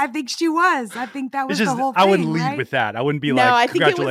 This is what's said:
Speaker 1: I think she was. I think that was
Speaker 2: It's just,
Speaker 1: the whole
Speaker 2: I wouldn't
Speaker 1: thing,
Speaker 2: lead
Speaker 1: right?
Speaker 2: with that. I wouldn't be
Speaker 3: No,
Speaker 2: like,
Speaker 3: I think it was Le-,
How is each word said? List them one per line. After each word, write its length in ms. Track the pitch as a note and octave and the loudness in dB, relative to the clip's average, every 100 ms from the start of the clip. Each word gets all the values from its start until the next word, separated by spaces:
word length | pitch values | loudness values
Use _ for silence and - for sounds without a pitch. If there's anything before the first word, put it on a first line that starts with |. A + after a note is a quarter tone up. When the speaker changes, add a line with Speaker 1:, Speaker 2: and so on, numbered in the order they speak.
Speaker 1:
I 60 | C#4 | 0
think 220 | C#4+ B3 | -4 -8
she 180 | - E4 | -4 -2
was. 480 | D#4+ F4+ D4 G#3+ A#3 | 2 2 0 -4 -8
I 120 | B3 | -10
think 240 | C#4 C4 | -8 -6
that 160 | C#4 C4 | -6 -4
was 120 | - | 0
Speaker 2:
It's 60 | G3 | 0
just, 100 | A#3+ | 0
Speaker 1:
the 60 | |
whole 120 | C4+ F3+ | 0 4
Speaker 2:
I 100 | G3 | 4
wouldn't 220 | F#3 D#3 | 4 0
Speaker 1:
thing, 60 | |
Speaker 2:
lead 80 | D#3+ | -2
Speaker 1:
right? 140 | D#3+ C#4+ | -2 -4
Speaker 2:
with 100 | A#2+ | -4
that. 240 | C3+ G#2+ A2 | -2 -2 -2
I 60 | |
wouldn't 220 | C#3+ D3 | -2 -2
be 60 | D3 | 0
Speaker 3:
No, 60 | B3+ | 2
Speaker 2:
like, 320 | B3+ A#3+ B3 | 4 4 2
Speaker 3:
I 20 | |
think 120 | - | 2
it 40 | D4+ | 0
was 100 | F4 | 2
Le-, 80 | - | -2